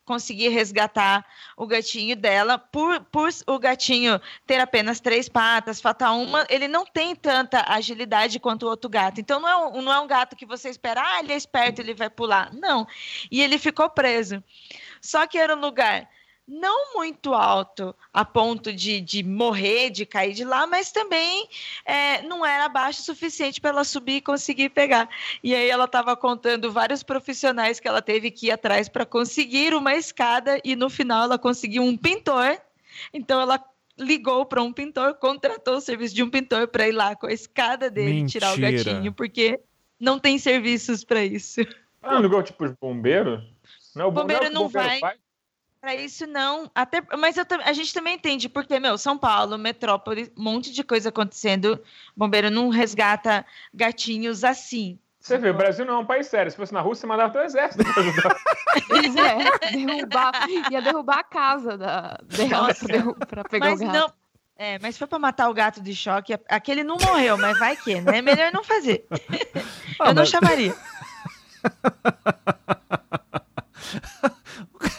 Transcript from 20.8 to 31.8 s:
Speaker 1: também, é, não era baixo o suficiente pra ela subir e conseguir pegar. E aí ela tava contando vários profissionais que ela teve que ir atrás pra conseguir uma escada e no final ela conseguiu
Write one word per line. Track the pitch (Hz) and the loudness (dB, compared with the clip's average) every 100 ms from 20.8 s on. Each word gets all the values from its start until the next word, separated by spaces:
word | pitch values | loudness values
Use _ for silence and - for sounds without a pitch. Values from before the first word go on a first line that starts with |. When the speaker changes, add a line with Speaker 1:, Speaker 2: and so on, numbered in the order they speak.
| 381 | -2
Speaker 1:
também, | 427 415 330 330 381 440 - - - - | -4 -2 0 0 -2 -6 -12 -14 -12 -4
é, | 285 285 277 | 0 2 0
não | 311 349 | -4 -2
era | 311 285 294 | 0 2 0
baixo | 262 269 294 | 0 -2 -4
o | |
suficiente | - 302 330 - 277 - | -8 -6 -6 -4 -4 -2
pra | 294 | -2
ela | 285 | 0
subir | 285 277 247 269 | 0 -2 -4 -4
e | |
conseguir | 277 277 - 262 277 | -2 -4 -2 -2 0
pegar. | - 285 247 226 - - - | 2 4 4 2 -6 -10 -8
E | 240 | -2
aí | 247 247 | 2 2
ela | 247 247 | 2 2
tava | 254 240 247 | 0 0 0
contando | 247 240 240 233 226 | 0 0 0 0 -2
vários | 214 226 277 | 0 0 -2
profissionais | - 269 269 254 269 240 226 233 | -4 -6 -6 -2 0 2 0 -2
que | 233 | -2
ela | 220 | -2
teve | 214 214 226 | 0 -2 -2
que | - 226 | -4 -2
ir | |
atrás | 220 220 202 208 | 0 2 0 0
pra | - 233 | -2 -2
conseguir | 233 240 - 262 262 311 | -2 -2 -2 -2 0 2
uma | 320 277 | 2 2
escada | 302 311 - 240 240 247 277 | 0 -2 -2 0 0 0 -2
e | - | 0
no | 254 262 | -2 -2
final | 262 254 226 | -2 0 2
ela | 240 247 | 2 0
conseguiu | 247 247 226 233 | 0 -2 -2 0